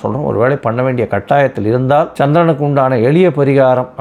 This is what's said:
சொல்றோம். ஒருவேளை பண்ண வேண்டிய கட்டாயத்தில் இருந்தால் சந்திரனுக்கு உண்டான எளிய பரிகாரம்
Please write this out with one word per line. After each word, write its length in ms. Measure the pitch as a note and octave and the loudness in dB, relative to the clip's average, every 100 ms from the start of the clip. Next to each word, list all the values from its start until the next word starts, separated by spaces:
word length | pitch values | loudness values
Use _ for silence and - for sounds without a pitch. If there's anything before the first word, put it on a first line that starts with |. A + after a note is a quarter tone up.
சொல்றோம். 220 | G#2+ A#2 | -6 -4
ஒருவேளை 320 | D3 G#2 A#2+ C#3 | -4 0 0 0
பண்ண 260 | A#2+ A#2 | -4 -2
வேண்டிய 240 | C3 B2 G#2+ | -2 -2 -2
கட்டாயத்தில் 580 | G2+ - C#3+ C#3 - G#2 | -4 -2 0 0 -2 -2
இருந்தால் 440 | B2 B2+ D3 E3+ | -2 0 0 0
சந்திரனுக்கு 500 | - C#3+ D#3 E3+ D3 | -2 0 2 2 0
உண்டான 340 | D3 C#3 C3 B2+ | 0 0 0 2
எளிய 320 | A#2 D#3 F#3 | 2 4 2
பரிகாரம் 580 | D3 C#3 C#3 C3 B2+ B2+ - | 2 2 4 4 2 -2 -8